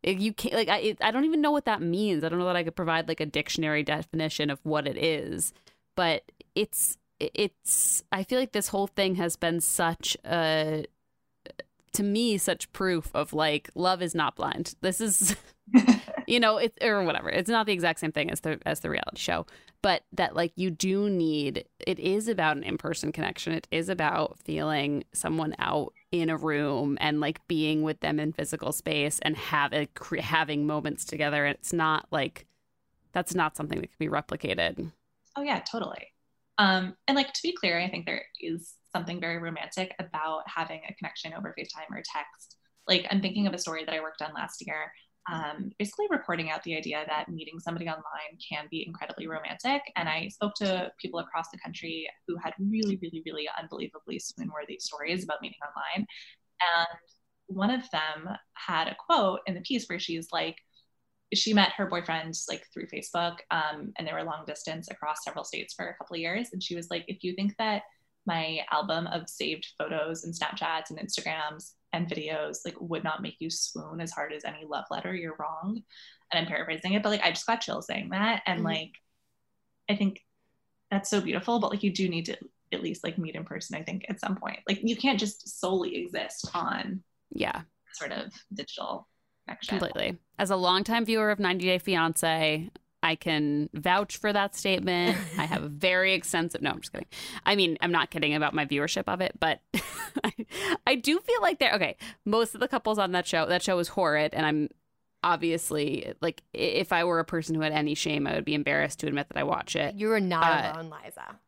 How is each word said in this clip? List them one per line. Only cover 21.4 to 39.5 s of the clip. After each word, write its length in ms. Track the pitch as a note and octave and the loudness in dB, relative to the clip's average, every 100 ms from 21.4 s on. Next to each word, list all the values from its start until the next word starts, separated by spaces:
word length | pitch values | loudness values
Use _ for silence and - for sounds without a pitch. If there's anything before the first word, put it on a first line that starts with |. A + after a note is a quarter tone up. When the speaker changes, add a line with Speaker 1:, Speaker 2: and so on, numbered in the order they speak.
| C#3+ C#3 - _ | 0 -2 -8 _
Speaker 1:
it 200 | - F#3 | -4 -2
is 280 | F3+ G3+ A3 | 2 0 0
about 300 | G3+ D#3+ C#3+ | 2 2 2
an 60 | |
in-person 480 | - - - E3+ - | -2 -4 -2 -2 -4
connection. 420 | D#3 - - - | -2 -4 -2 -4
It 140 | D#3+ - | -4 -2
is 180 | D#3+ E3+ | -2 0
about 500 | F#3 D3+ D#3+ D#3 - | 2 2 2 0 -4
feeling 640 | - D#3 D3+ D3+ C#3+ D3 - | -6 -2 0 2 2 0 -2
someone 420 | - - D#3+ D#3 - | -4 0 0 0 0
out 340 | - D3+ C#3+ _ _ | 0 2 -2 _ _
in 180 | F3 E3 | 0 2
a 80 | D#3+ | 0
room 600 | D#3 D3 D3 C#3 C#3+ C#3+ | 0 2 2 2 0 2
and, 220 | D3+ D3+ | 2 2
like, 240 | D3 D#3+ _ | 0 -2 _
being 360 | E3 D#3 D#3 | 2 4 4
with 160 | D#3 D#3 | 2 0
them 200 | D#3 D3+ | 0 0
in 140 | D3+ | 0
physical 380 | D#3+ D#3 D#3 - | -2 -4 -2 -2
space 480 | D3+ - D3+ C#3+ - | -4 0 0 2 0
and 180 | D3+ D#3 | 0 -2
have 340 | - D3+ C#3+ | 0 2 4
a, 120 | D#3+ D3 | 2 -2
cre-, 300 | - - E3 | -6 -6 -4
having 480 | D#3+ E3 D#3 D3+ D3 | 2 2 2 0 2
moments 400 | D3+ D3 D3 - | 0 -2 -4 -6
together. 400 | D#3 D3+ D3 C#3+ | -2 0 2 2
And 100 | - | 0
it's 180 | - | -2
not, 340 | E3+ D#3 D#3 - | 2 4 2 2
like, 360 | D#3 C3+ - - _ _ _ _ _ _ | 0 0 -4 -20 _ _ _ _ _ _
that's 240 | - F3+ F3+ | -4 -2 2
not 200 | D#3 - | 0 0
something 240 | D3+ E3 | -4 -4
that 80 | - | -6
can 100 | _ | _
be 80 | D#3 | 0
replicated. 840 | D3 D3+ - - F#2 - - D#3+ - _ _ _ - | 0 -2 -6 -2 2 2 0 -8 -8 _ _ _ -6
Speaker 2:
Oh 80 | |
yeah, 160 | C#4+ A#3 | -2 -2
totally. 480 | - A#3 - - - _ _ _ _ - | -2 -6 -6 -8 -14 _ _ _ _ 4
Um, 400 | G3+ F#3 F#3 - - | 6 6 2 -4 2
and, 80 | C#4 | 2
like, 160 | C4+ | 2
to 100 | - | -2
be 120 | E4 | -4
clear, 260 | F4 F#3+ E3+ | 0 0 2
I 80 | F#3+ | 0
think 180 | E3+ E3+ | -4 -4
there 200 | E3 - - | -6 -6 -12
is 320 | E3+ E3 E3 - _ | -6 -6 -8 -20 _
something 280 | F3+ E3+ F3 | -6 -4 -4
very 160 | E3+ E3+ | -4 -4
romantic 580 | E3 | -6